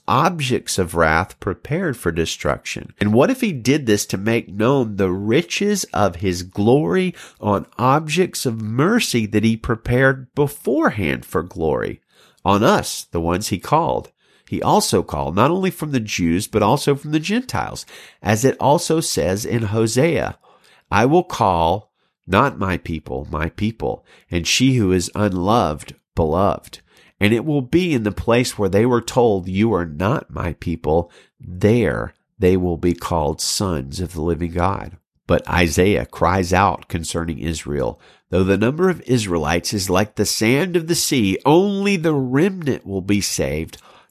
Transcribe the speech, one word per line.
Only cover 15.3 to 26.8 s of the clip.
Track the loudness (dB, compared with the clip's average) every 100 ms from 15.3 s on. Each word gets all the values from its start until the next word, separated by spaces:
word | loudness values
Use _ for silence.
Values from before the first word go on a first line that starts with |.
| 2
not | 2
only | 2 -2
from | -4 -4
the | -4
Jews, | -4 -2 0 0 0
but | 0
also | 2 2 2 -2
from | -2
the | -4
Gentiles, | -2 -4 -4 -6 -6 -8 -16 -20 -20 _
as | -2 2
it | 2 2
also | 2 2 0 -2
says | -2 -2 -2 -2
in | -4 -4
Hosea, | -2 0 0 2 0 0 -4 -8 _ _ _ _ _
"I | 2 4
will | 4
call | 2 0 2 2 2 0 -6 _ _ _ 0
not | 2 2 0
my | -4 -4
people, | -4 -8 -8 -10 -6
my | -6 -6
people, | -4 -6 -4 -6 -6 _ -20 _
and | -4 -2
she | 2 4
who | 4 2
is | 2 0
unloved, | -2 -2 0 0 2 0 -2 -10 -20 _
beloved." | -2 0 2 0 0 -8 -20